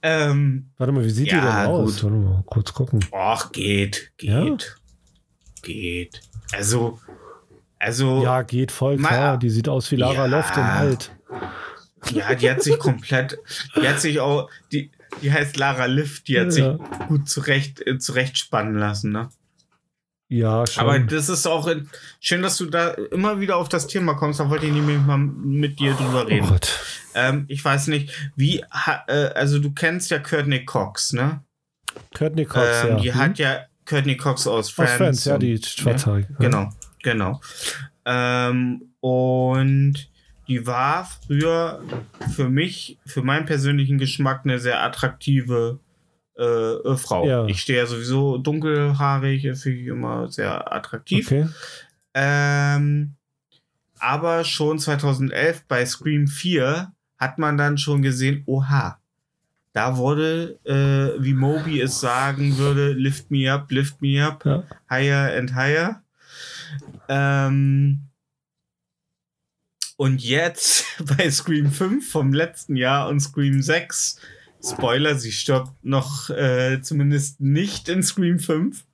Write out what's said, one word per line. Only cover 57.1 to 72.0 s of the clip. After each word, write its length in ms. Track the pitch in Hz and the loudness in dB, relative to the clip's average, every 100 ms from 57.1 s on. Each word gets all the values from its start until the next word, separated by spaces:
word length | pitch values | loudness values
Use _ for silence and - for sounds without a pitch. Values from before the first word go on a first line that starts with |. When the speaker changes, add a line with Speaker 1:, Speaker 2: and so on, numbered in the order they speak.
| _ | _
Speaker 1:
hat 200 | 131 - | -6 -2
man 180 | 156 147 | 0 2
dann 220 | 143 147 | 0 0
schon 240 | 147 143 | 0 0
gesehen, 400 | 139 127 131 143 143 | 0 0 0 -2 -2
oha, 520 | 135 135 139 98 - _ _ _ _ _ _ _ | -2 2 0 0 -8 _ _ _ _ _ _ _
da 240 | 110 117 127 | -2 0 0
wurde, 600 | 127 147 156 165 170 - | 0 2 0 -2 -4 -10
äh, 560 | - 139 139 139 135 - | -2 2 4 4 2 0
wie 120 | 131 | 0
Moby 460 | 135 135 156 156 147 | 2 2 0 0 0
es 180 | 131 135 | 0 -2
sagen 580 | 127 123 135 139 143 135 | 0 0 0 0 0 2
würde, 340 | 139 143 143 | 2 2 2
„Lift 380 | 135 135 135 - | 2 0 -2 -2
me 220 | 139 131 | 0 2
up, 180 | 139 143 | 0 0
lift 280 | 131 139 - | -2 -2 -2
me 220 | 139 139 | 0 2
up, 200 | 147 147 | 0 0
Speaker 2:
Ja. 200 | 151 143 - - _ | 0 -2 -4 -18 _
Speaker 1:
higher 460 | 127 139 139 135 87 | 0 2 2 2 0
and 180 | 123 | -2
higher.“ 480 | 127 131 156 175 220 _ _ _ - - - 165 147 - - - | 0 2 2 0 -4 _ _ _ -20 -16 -16 -12 -14 -14 -20 -4
Ähm, 920 | 139 139 139 135 139 139 139 143 143 - _ _ _ _ _ _ _ _ _ _ _ _ _ _ _ _ _ - - | 0 2 2 2 4 4 4 4 2 -4 _ _ _ _ _ _ _ _ _ _ _ _ _ _ _ _ _ -12 -2
und 260 | 135 131 | 0 0
jetzt 640 | 117 135 170 170 - - - - | 0 0 0 0 2 2 0 -8
<laughs> 180 | 151 139 | -2 2
bei 140 | 175 | 2
Scream 400 | 139 - 151 147 | 2 0 2 2
fünf 380 | 143 190 254 | 2 0 0